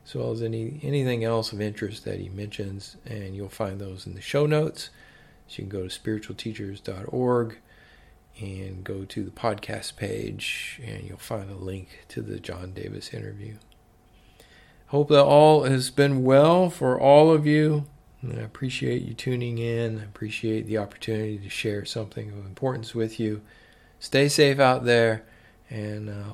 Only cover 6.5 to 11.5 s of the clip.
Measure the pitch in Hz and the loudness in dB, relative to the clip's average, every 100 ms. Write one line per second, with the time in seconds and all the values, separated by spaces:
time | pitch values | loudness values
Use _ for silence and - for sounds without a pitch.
6.5 | 107 101 101 - 95 - 127 123 120 113 | -10 -10 -12 -12 -12 -6 -2 2 2 0
7.5 | - _ _ - _ - _ _ - 101 | -6 _ _ -20 _ -20 _ _ -16 -12
8.5 | 95 95 95 98 98 98 110 95 - 117 | -10 -10 -10 -10 -10 -8 -8 -10 -4 -4
9.5 | 101 - 110 - - 101 104 107 101 - | -4 -6 -10 -10 -8 -6 -4 -6 -6 -6
10.5 | - - - 110 101 95 95 - 113 98 | -6 -10 -12 -12 -12 -12 -14 -10 -8 -8